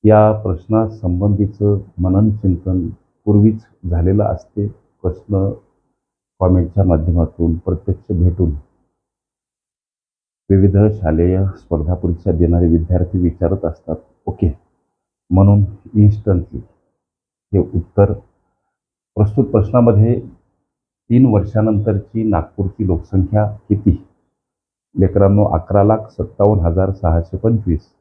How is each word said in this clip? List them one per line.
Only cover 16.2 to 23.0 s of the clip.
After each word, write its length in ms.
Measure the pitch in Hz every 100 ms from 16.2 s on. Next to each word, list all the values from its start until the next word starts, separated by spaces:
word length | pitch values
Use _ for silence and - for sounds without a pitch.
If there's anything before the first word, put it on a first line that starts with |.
| 104 87 82 - - _ _ _ _ _ _ _ _
हे 60 | 98
उत्तर. 540 | - 85 - - 98 - _ _ _ _ _ _ _ _ _ -
प्रस्तुत 340 | 104 120 110
प्रश्नामध्ये 680 | 113 98 123 120 101 113 123
तीन 1080 | - - _ _ _ _ _ _ _ 120 131
वर्षानंतरची 960 | 104 92 110 107 101 107 101 - 113
नागपूरची 640 | 110 87 80 - 95 - 98
लोकसंख्या 600 | 82